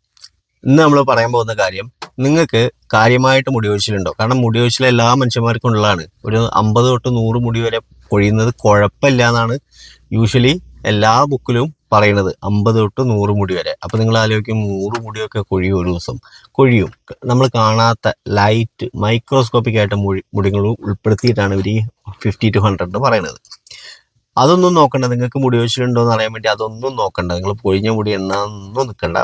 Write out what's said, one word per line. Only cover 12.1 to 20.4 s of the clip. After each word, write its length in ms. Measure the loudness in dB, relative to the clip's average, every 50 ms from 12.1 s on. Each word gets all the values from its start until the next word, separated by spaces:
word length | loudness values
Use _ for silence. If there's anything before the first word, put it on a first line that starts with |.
| 2 2 0 -2 -4 -6 -6 -2
അമ്പത് 300 | -2 0 2 2 2 2
തൊട്ട് 200 | 0 0 0 -2 -2 0
നൂറ് 240 | 0 0 0 0 0 0
മുടി 160 | -2 -2 -2 -4
വരെ. 140 | -4 -6 -8 -8 -10
അപ്പൊ 100 | -6 -2 -2
നിങ്ങൾ 160 | 0 2 2 2 2
ആലോചിക്കും, 360 | 2 0 -2 -2 -4 -4 -4 -4 -4
നൂറ് 280 | -4 -4 -6 -6 -6 -8 -10
മുടിയൊക്കെ 380 | -10 -10 -10 -10 -6 -6 -8 -6 -4
കൊഴിയും 260 | -2 -2 0 0 0 0
ഒരു 80 | 0 -2 -4
ദിവസം? 240 | -4 -6 -8 -10 -12 -14 -18 -20 -20 _ _ _ 2
കൊഴിയും. 320 | 2 4 4 2 2 -2 -4 _ _ -20 -18 -12 -4 -2
നമ്മൾ 160 | 0 2 2 2 2 2
കാണാത്ത 560 | 2 2 2 2 2 0 0 0 -2 -4 -4 -4 _ -4 -2 0
ലൈറ്റ് 500 | 2 2 2 0 -2 -4 -6 -10 -12 -10 -8 -6 -2
മൈക്രോസ്കോപ്പിക് 720 | -2 -2 -2 -2 0 0 0 0 2 0 0 0 0 0 0 0
ആയിട്ട് 160 | 0 0 -2 -2
മുടി, 200 | -2 -2 -4 -6 -6 -4
മുടികൾ 280 | -2